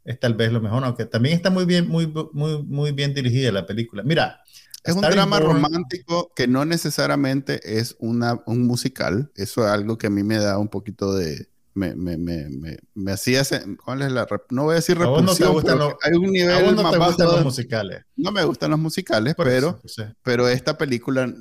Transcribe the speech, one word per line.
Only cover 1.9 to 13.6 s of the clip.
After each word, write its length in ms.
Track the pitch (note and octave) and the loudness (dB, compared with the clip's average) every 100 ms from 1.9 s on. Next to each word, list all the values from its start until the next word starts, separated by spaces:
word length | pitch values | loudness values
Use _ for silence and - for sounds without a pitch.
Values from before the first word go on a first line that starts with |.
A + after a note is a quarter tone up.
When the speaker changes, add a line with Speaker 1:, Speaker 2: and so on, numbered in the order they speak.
| E3 E3 | 0 -2
Speaker 1:
bu-, 240 | D#3 - | -4 -8
muy, 300 | C#3+ D3+ D3+ | -4 -4 -4
muy 280 | D3 C#3+ D3 | -4 -4 -2
bien 220 | C#3+ C#3+ C#3 | -2 -2 0
dirigida 360 | B2 B2 B2+ | 0 2 2
la 140 | G2 F2+ | 0 -2
película. 380 | G#2 A2+ G#2 | -4 -6 -4
Mira, 380 | A#2+ D#3+ F#2+ - _ - _ - | -2 0 0 -2 _ -20 _ -12
Speaker 2:
Es 100 | - | -2
un 60 | F3 | 0
Speaker 1:
Star 120 | E3 | 4
is 40 | G3 | 4
Speaker 2:
drama 240 | G3 G3+ | 4 4
Speaker 1:
Born 160 | D#3+ D3 | 4 4
Speaker 2:
romántico 680 | D3 E3 F3 F3+ - E3+ E3+ - | 2 0 -6 -8 -4 -4 -4 -2
que 120 | B2 | 0
no 180 | C3 D3+ | 2 0
necesariamente 1120 | E3+ D3+ C#3+ C#3+ C#3+ C3+ C3+ C3+ C#3+ - A2 | -2 -2 -2 0 0 0 -2 -4 -6 -4 -4
es 160 | A#2 - | -4 -4
una, 420 | A2+ A#2+ A#2+ A#2+ - | -4 -2 -2 -2 -2
un 200 | A#2 B2 | 0 0
musical. 640 | A#2+ C3 - B1 G2 C#3+ - | 0 -4 -4 -2 -2 -4 -8
Eso 300 | G2 - G#2+ | -8 0 2
es 60 | |
algo 260 | G#2 G#2 A2 | 2 0 -4
que 100 | G#2+ | -2
a 20 | |
mí 120 | G2+ | 0
me 140 | G#2 A2 | 0 0
da 200 | G#2 G2 | 0 0
un 100 | G#2+ | -2
poquito 440 | G2+ G#2+ - G2 G2 | -6 -10 -6 -2 -2
de, 340 | E2 C#2 - _ _ | -2 -6 -14 _ _
me, 220 | G2 F2+ A1+ | -6 -4 -4
me, 220 | F2 E2 | -6 -6
me, 320 | E2+ E2+ D2 | -4 -6 -8
me, 280 | C2+ D#2 - _ | -10 -12 -14 _
me 180 | G#2 F#2+ | -10 -6
hacía 320 | F#2+ - C3 | -4 0 2
se-, 200 | C#3 - | 2 -2